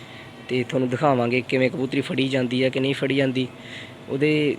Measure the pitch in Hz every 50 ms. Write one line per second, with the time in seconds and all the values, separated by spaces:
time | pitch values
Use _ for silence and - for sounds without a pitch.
0 | - - - - - - - - - - 127 127 120 - - 131 131 123 127 123
1 | 160 147 135 123 120 120 123 127 123 - 135 131 127 120 - 127 135 131 139 143
2 | 131 - 131 127 135 131 135 131 127 117 127 127 131 131 127 135 131 139 135 -
3 | 139 135 135 139 139 131 123 131 127 - - - - - - - - - - -
4 | - - 120 139 147 151 151 151 151 143 -